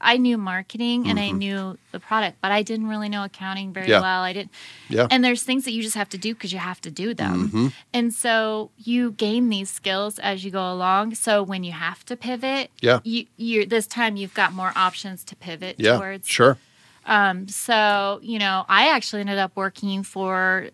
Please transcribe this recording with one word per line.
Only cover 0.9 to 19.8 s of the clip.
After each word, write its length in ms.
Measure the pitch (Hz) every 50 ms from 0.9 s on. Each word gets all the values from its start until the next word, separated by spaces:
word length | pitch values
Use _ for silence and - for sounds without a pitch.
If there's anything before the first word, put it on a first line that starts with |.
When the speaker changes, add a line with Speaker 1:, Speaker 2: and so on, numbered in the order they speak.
| 240 240 240 202
Speaker 1:
and 100 | 196 208
I 80 | 202 202
Speaker 2:
Mm-hmm. 100 | 196 196
Speaker 1:
knew 400 | 202 196 196 196 190 190 185 - _ _ -
the 80 | -
product, 380 | - - 214 220 214 180 - _
but 100 | - 190 202
I 100 | 214 214
didn't 240 | 226 226 220 220 220
really 220 | 214 214 208 208
know 120 | 208 208 196
accounting 480 | 196 - - 190 190 190 196 196 190 180
very 140 | 190 190 185
Speaker 2:
Yeah. 100 | 214 196
Speaker 1:
well. 220 | 185 185 185 185 185
I 100 | 185 180
didn't. 180 | 202 196 - - - - - - - - -
Speaker 2:
Yeah. 200 | - 110 123 -
Speaker 1:
And 120 | 262 262 247
there's 200 | 254 247 240 -
things 240 | - 254 269 262
that 60 | 262 220
you 100 | 226 220
just 120 | 220 -
have 140 | 214 202 202
to 80 | -
do 180 | 185 175 220 226
'cause 200 | 220 - 185 180
you 40 | 190
have 220 | 175 180 180 -
to 100 | - 170
do 220 | 156 - 185 226 240
them. 360 | - - - - 90 92 214
Speaker 2:
Mm-hmm. 180 | 104 110 120 139 135 - - _ -
Speaker 1:
And 220 | 240 233 233 220
so 560 | - - 240 226 220 220 220 220 214 214 208 _ -
you 320 | 214 233 240 247 247 240 208
gain 380 | - 226 208 220 240 247 233
these 180 | 214 196 196 196
skills 500 | - - - 196 190 190 202 214 208 -
as 220 | - 202 196 190 185
you 80 | 196
go 220 | 185 196 185 185 180
along. 440 | 180 180 185 190 196 208 226 220
So 260 | - - 233 214 208 202
when 200 | 185 196 185 180
you 100 | 175 170
have 300 | 156 170 165 180 - -
to 100 | - 247
pivot, 540 | 240 - 240 254 240 247 262 269 277 262 - - -
Speaker 2:
Yeah. 200 | - 117 123 120 -
Speaker 1:
you, 220 | 226 226 233 233 - _
you, 300 | - 226 233 233 214 202
this 200 | 190 233 226 214
time 300 | - - 240 233 226 208
you've 160 | 202 196 185 -
got 220 | - 196 175 180
more 180 | 185 185 185 -
options 480 | - 185 185 180 - - 196 185 180 -
to 120 | - -
pivot 400 | - - 175 165 151 185 185 - -
Speaker 2:
Yeah, 200 | 110 107 120 120
Speaker 1:
towards. 300 | 196 190 196 190 - -
Speaker 2:
sure. 280 | - - 120 131 131 - - _ _ _ _ _ _ _ _
Speaker 1:
Um, 420 | - 220 208 202 196 185 180 196 190
so, 720 | 190 - - - 233 214 214 208 202 202 196 196 202 - -
you 160 | - 233 214
know, 260 | 208 196 190 190 185 -
I 180 | 196 196 247 302
actually 320 | 311 247 214 - - 208
ended 180 | 202 202 202 196
up 140 | 196 185 -
working 480 | 196 190 190 190 -